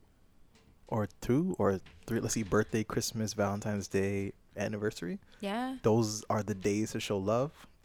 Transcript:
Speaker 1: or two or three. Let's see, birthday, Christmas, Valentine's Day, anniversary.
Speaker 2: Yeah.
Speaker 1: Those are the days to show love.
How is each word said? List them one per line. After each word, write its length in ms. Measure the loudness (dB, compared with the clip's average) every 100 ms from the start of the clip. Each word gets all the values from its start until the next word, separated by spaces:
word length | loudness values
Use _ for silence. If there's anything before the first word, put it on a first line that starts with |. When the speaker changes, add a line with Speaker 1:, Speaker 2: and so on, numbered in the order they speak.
| _ _ -20 -20 -20 -20 -20 -20 -4
Speaker 1:
or 200 | -2 -2 -4
two 360 | 2 2 2 2
or 220 | 4 2 -2 -14 -4
three. 140 | -2
Let's 140 | 0
see, 80 | -2
birthday, 420 | 2 2 2 0
Christmas, 480 | 0 -2 -2 -2 -2
Valentine's 540 | 0 0 0 -2 -4 0
Day, 440 | 0 2 0 -4 -8 -14 -6
anniversary. 600 | -4 -2 -2 -2 -6 -6 -10 -10
Speaker 2:
Yeah. 360 | -6 -4 -4 0
Speaker 1:
Those 420 | 4 4 4 -2 -2
are 140 | -2
the 120 | -2
days 380 | -2 0 2 0
to 80 | -2
show 160 | -2 0
love. 360 | 2 2 0 -6 -20 -20